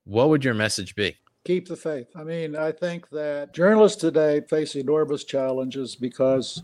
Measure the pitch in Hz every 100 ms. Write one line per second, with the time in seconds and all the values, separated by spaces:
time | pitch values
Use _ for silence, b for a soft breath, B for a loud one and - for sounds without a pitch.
0 | - 107 143 156 131 110 107 - 92 -
1 | 95 - _ _ - 180 175 160 165 147
2 | 120 165 156 170 156 151 156 156 175 170
3 | - 151 151 143 143 - 185 214 208 -
4 | 165 156 151 147 147 156 147 143 131 156
5 | 151 143 - 139 131 131 131 135 123 -
6 | 127 - 131 131 120 -